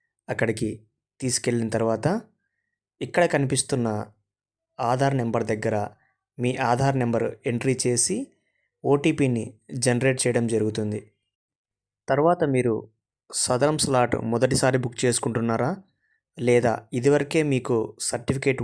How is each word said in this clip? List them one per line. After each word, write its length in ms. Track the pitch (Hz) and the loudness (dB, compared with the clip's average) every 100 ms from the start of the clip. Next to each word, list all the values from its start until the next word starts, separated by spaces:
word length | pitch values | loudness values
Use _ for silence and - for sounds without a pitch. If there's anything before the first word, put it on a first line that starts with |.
| _ _ - | _ _ -10
అక్కడికి 420 | 113 117 107 110 - _ _ _ _ | -2 -2 -2 -6 -6 _ _ _ _
తీసుకెళ్ళిన 500 | 131 117 127 120 113 113 | -4 -2 -2 -2 -2 0
తర్వాత 300 | 113 110 139 220 - _ _ _ _ _ _ _ | 0 0 0 -2 -6 _ _ _ _ _ _ _
ఇక్కడ 240 | 139 170 170 143 | -4 2 2 2
కనిపిస్తున్న 520 | 135 135 - 127 117 107 110 _ _ _ _ _ _ - | 0 -2 -2 -2 -2 -4 -8 _ _ _ _ _ _ -6
ఆధార్ 400 | 120 127 139 135 | -2 0 2 0
నెంబర్ 240 | 117 113 107 | 0 -2 -2
దగ్గర 240 | 110 117 107 101 - _ _ _ - | -2 -2 -2 -4 -8 _ _ _ -4
మీ 140 | 123 123 120 | -4 0 0
ఆధార్ 280 | 123 139 135 | 2 2 2
నెంబర్ 240 | 120 113 117 - 139 | 0 0 -2 -4 -4
ఎంట్రీ 240 | 120 135 127 123 | -2 0 0 0
చేసి 320 | 120 - 214 277 _ _ _ _ _ | 0 -2 -4 -6 _ _ _ _ _
ఓటీపీని 580 | 131 143 156 151 135 117 - - - 131 | 0 2 2 2 0 0 -4 -12 -14 -4
జనరేట్ 360 | 123 120 131 127 | 0 2 2 0
చేయడం 220 | 123 120 117 | 0 0 2
జరుగుతుంది. 480 | 110 107 107 107 107 - _ _ _ _ _ _ _ _ _ - | 0 0 -2 -4 -6 -10 _ _ _ _ _ _ _ _ _ -2
తర్వాత 360 | 135 165 170 151 | 2 2 2 2
మీరు 200 | 127 120 107 - _ _ _ _ | 2 2 -2 -6 _ _ _ _
సదరం 460 | - - 123 143 151 | -6 -2 2 2 2
స్లాట్ 360 | 143 131 120 120 113 | 2 2 2 0 -2
మొదటిసారి 460 | 117 127 127 135 127 | 0 2 2 2 0
బుక్ 160 | 120 - | -2 -2
చేసుకుంటున్నారా 640 | 123 113 117 113 117 113 127 190 - _ _ _ _ - | 0 0 -2 -2 0 0 -2 -4 -12 _ _ _ _ -4
లేదా 320 | 120 120 117 113 - 127 | 2 4 4 0 -4 0
ఇదివరకే 420 | 139 147 143 165 151 | 4 2 2 0 2
మీకు 240 | 131 - 113 - - - | 0 0 0 -2 -6 -6
సర్టిఫికేట్ 520 | 120 - 135 139 131 | -4 -4 0 0 0